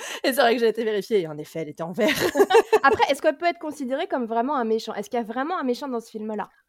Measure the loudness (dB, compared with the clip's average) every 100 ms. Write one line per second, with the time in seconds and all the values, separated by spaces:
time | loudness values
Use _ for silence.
0 | -10 -4 -2 4 4 4 2 0 -2 -2
1 | 0 0 0 -6 -10 -8 -8 -8 -8 0
2 | 2 2 0 2 4 6 6 4 4 4
3 | 2 2 0 2 0 -2 -6 -8 -6 -4
4 | -2 -2 -2 -2 0 0 0 -2 -2 -8
5 | -6 -6 -4 -4 -4 -2 -2 -4 -4 -6
6 | -8 -10 -8 -6 -8 _